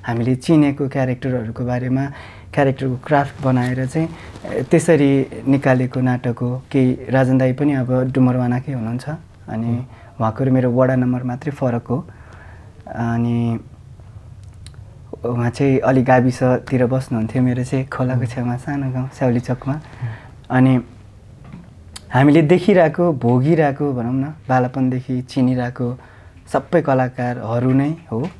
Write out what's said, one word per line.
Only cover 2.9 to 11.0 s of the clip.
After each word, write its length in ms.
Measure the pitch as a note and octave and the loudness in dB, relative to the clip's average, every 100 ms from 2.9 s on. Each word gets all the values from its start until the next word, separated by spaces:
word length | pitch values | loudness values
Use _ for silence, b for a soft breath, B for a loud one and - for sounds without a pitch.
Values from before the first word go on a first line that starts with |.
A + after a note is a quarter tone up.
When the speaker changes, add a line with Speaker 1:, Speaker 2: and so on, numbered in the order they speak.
| B2+ | -6
Speaker 1:
क्राफ्ट 480 | - D3 C#3 - | 0 0 0 -2
बनाएर 420 | C3+ B2+ B2 B2+ C3 | 0 0 0 -2 -2
चाहिँ, 220 | D#3+ D#3+ D#3+ B B | -2 -4 -6 B B
ए, 180 | - - | -8 -6
त्यसरी 800 | C3 E3 D#3+ D#3 C#3+ C#3 C3 - A#2 | 2 2 4 4 4 2 0 -4 0
निकालेको 520 | C#3 C#3 B2+ B2+ C3+ | 2 4 2 0 0
नाटक 380 | B2+ B2 B2+ A2+ | 0 0 -2 -2
हो। 240 | B2 B2+ - | -4 -6 -2
केही 380 | C#3 B2+ C3 C3 | 2 2 0 0
राजन 280 | C3 B2+ C3 | 2 4 4
दाई 140 | B2+ | 2
पनि 200 | B2+ D3 | 2 0
अब 380 | C#3 B2 B2+ C3 | 0 0 0 0
डुमरवानाकै 580 | C3 B2+ B2+ B2 B2 C3 | 2 2 2 0 -2 -4
हुनुहुन्छ, 360 | C3 A2+ B2 - D#3 - - - | -6 -6 -6 -8 -12 -14 -20 -10
अनि 180 | A2 A#2 | -6 -4
Speaker 2:
हुँ। 240 | A#2 - B B - | -4 -6 B B -4
Speaker 1:
उहाँको 240 | A2 G#2+ | -2 0
र 60 | C3+ | 2
मेरो 200 | C3 B2 | 2 2
वडा 240 | A#2+ C3 | 2 2
नम्बर 280 | C3 | 2